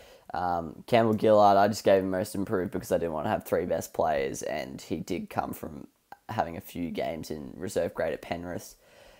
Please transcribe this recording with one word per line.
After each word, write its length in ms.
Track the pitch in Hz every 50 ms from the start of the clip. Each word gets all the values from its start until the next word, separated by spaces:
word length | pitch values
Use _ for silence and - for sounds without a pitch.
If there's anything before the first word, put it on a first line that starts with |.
| - - - - _ -
Um, 500 | - - 90 90 87 85 85 78 - - -
Campbell-Gillard, 720 | - 123 117 113 113 107 101 107 110 107 104 104 101 101 98
I 100 | 101 107
just 160 | 110 - -
gave 180 | 107 98 98
him 80 | 95 95
most 240 | 95 92 90 - -
improved 360 | 101 98 - 110 92 87 -
because 200 | - 90 - -
I 60 | 95
didn't 160 | 85 82 85
want 140 | 78 78 82
to 40 | 107
have 140 | 104 82 -
three 220 | - 107 87 87
best 260 | 87 82 92 - -
players, 500 | - - 87 80 76 69 67 67 - -
and 380 | - - 67 76 65 65 69 -
he 160 | - - 95
did 320 | 82 90 - 92 80 214 -
come 240 | - 107 - -
from 360 | - - - 80 76 67 - _ _ _ _ _ - _ _ -
having 260 | 113 107 82 82 82
a 60 | 90
few 280 | - - - 87 87 80
games 400 | 71 - 65 69 82 78 73 -
in 220 | 80 76 71 62 -
reserve 380 | - 85 107 - 90 85 -
grade 220 | - - 82 82 71
at 80 | -
Penrith. 540 | - - - 85 87 90 85 98 - - - _ _ _ _ - - - _